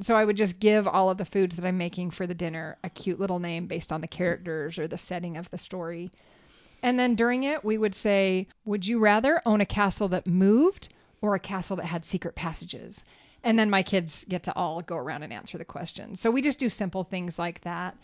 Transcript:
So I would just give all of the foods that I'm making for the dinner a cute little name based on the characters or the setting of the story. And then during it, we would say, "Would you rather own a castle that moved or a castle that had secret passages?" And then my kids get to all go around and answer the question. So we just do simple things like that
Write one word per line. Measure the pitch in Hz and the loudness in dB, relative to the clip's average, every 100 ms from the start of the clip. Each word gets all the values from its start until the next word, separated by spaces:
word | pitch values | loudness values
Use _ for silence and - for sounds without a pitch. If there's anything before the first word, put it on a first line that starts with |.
So | 214 226 | 2 4
I | |
would | 214 202 | 4 4
just | 202 180 | 2 4
give | 214 214 196 | 4 6 4
all | 190 185 | 4 4
of | 190 | 2
the | 190 | -2
foods | 202 185 170 | 2 0 0
that | 180 | -2
I'm | 185 | -2
making | 175 185 175 | -2 -4 -6
for | - 180 | -4 -6
the | |
dinner | 175 170 160 156 - | -4 -6 -6 -10 -10
a | 175 | -14
cute | - 190 170 | -8 -4 -2
little | 190 180 | -2 -2
name | 175 165 175 | -4 -6 -6
based | 165 - | -6 -6
on | 160 | -6
the | 160 | -6
characters | - 180 160 175 160 151 165 | -2 -2 -2 -4 -6 -6 -6
or | 160 | -6
the | 165 | -6
setting | - 180 175 160 | -8 -8 -6 -10
of | 180 | -10
the | 175 | -12
story. | - 185 170 170 180 _ _ _ _ - - - | -10 -8 -8 -8 -12 _ _ _ _ -20 -20 -4
And | 247 247 | 0 2
then | 247 226 | 4 4
during | 233 247 | 4 2
it, | 269 302 214 | 0 -2 0
we | 214 | 0
would | 214 | 0
say, | 196 214 196 190 185 185 _ | 0 2 4 4 2 -2 _
"Would | 214 208 185 | -4 -2 0
you | 233 | 4
rather | 214 214 262 330 | 6 6 4 2
own | 233 214 | 4 4
a | 196 | 2
castle | 214 202 - 196 | 2 2 2 0
that | 180 - | 0 2
moved | 180 190 226 339 - - _ _ - | 4 6 8 6 2 -10 _ _ -4
or | 208 | 0
a | 190 | 0
castle | - 196 - 185 | -2 -8 -6 -6
that | |
had | 160 170 | -4 -6
secret | - 180 - | -2 -4 -4
passages?" | - 160 156 170 123 117 113 - - - _ | -6 -6 -6 -10 -12 -12 -16 -18 -20 -20 _
And | 240 226 | 2 4
then | 214 | 4
my | 196 | 2
kids | 185 196 165 - - | 2 0 0 -6 -6
get | 180 | -6
to | - | -6
all | - 175 165 | -4 -4 -4
go | 165 165 | -6 -6
around | 143 131 | -6 -8
and | 151 | -8
answer | 113 - - | -12 -12 -12
the | |
question. | - - 165 - - | -12 -10 -10 -10 -12
So | - 226 | -2 0
we | 254 | 2
just | 285 254 | 2 0
do | 247 | -2
simple | - 190 190 | -2 -4 -4
things | 180 185 175 - | -6 -6 -6 -4
like | 175 170 | -6 -6
that | 175 170 180 - | -8 -8 -8 -12